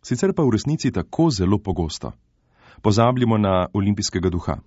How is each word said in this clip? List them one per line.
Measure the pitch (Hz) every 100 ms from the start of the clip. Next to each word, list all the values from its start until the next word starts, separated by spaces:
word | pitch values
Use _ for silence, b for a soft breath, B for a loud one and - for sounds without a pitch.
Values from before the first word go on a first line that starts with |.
Sicer | - 123 196
pa | 196
v | 139
resnici | 107 139 156 131
tako | 95 - - 165
zelo | 101 92 104
pogosto. | 98 90 80 - 62 - _ _ b b b b
Pozabljamo | 110 104 117 127 117 110
na | 101 92 90
olimpijskega | 104 98 104 104 92 90
duha | 85 - 73